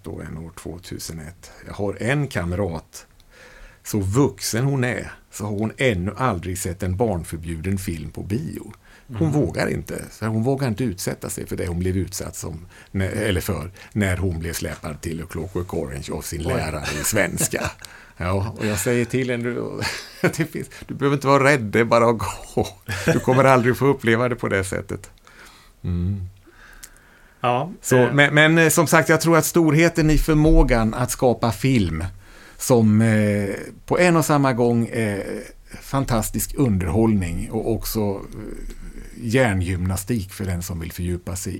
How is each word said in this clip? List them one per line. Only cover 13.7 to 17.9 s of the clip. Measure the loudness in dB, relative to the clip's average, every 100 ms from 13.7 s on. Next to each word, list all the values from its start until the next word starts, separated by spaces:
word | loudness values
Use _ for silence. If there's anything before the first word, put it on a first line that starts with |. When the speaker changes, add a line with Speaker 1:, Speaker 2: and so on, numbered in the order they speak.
| -14 -8
Speaker 1:
när | -2 0 0
hon | -2 -2
blev | -6
släpad | -6 -8 -8 -10 -8
till | -8 -8
A | -8
Clockwork | -8 -6 -6 -4
Orange | -6 -6 -8 -8
av | -8
sin | -8 -6
Speaker 2:
Oj. | -4
Speaker 1:
lärare | -2 -4 -6 -6 -4
i |
svenska. | 0 0 0 0 -2 -2 -4 -8
Speaker 2:
<laughs> | -18